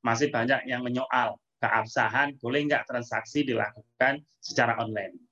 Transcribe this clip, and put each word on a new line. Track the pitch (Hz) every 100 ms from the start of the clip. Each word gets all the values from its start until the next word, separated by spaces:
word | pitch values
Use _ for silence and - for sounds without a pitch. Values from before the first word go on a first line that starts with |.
masih | 113 117 143
banyak | 117 123 127
yang | 131 123
menyoal | 123 127 131 127 113 - _ -
keabsahan, | 113 113 113 131 110 127 143 135
boleh | 117 143
nggak | 147 135 -
transaksi | 123 117 113 - 147
dilakukan | 131 113 107 - - - 131 147 - _
secara | - - 120 113
online. | 110 104 95 - _